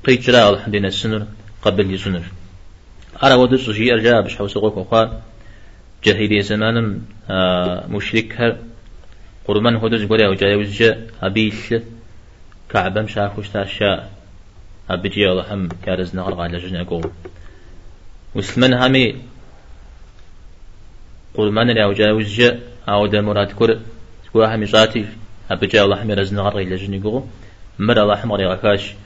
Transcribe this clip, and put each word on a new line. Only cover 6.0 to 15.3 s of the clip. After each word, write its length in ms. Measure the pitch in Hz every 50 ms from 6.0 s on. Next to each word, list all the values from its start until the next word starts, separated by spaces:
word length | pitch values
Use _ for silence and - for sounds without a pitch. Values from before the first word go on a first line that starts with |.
| -
جاهلية 360 | 107 98 95 107 104 104 101
زمانم، 640 | 98 104 107 107 107 113 117 117 113 107 101 113 110 - - - - -
آه، 560 | 95 95 92 90 92 90 90 90 90 - -
مشرك 540 | - - 104 - - - 113 110 110 - -
هر. 180 | 120 117 113 - - - - - - - - - - - - - - - - - -
قرمان 300 | - 101 104 110 120 117
هدوز 280 | 110 113 110 117 110 104
قولي 220 | 101 110 110 107
أو 80 | 98 95
جاي 200 | 92 98 101 104
وزجا 500 | 104 104 101 101 104 113 113 107 - - - - - 92
أبيش 520 | 98 98 110 110 107 104 - - - 120 113 - - - - - - - - - - - - - - - - - -
كعبة 320 | - 104 90 95 92 107 110
مشافوش 460 | 104 - 107 101 101 101 110 101 -
تاشا. 600 | - 104 98 - - - 107 101 92 - - - - - - - - - - - - - - - - - - -
أبيجي 360 | 92 87 98 98 - 104 101
الله 280 | 92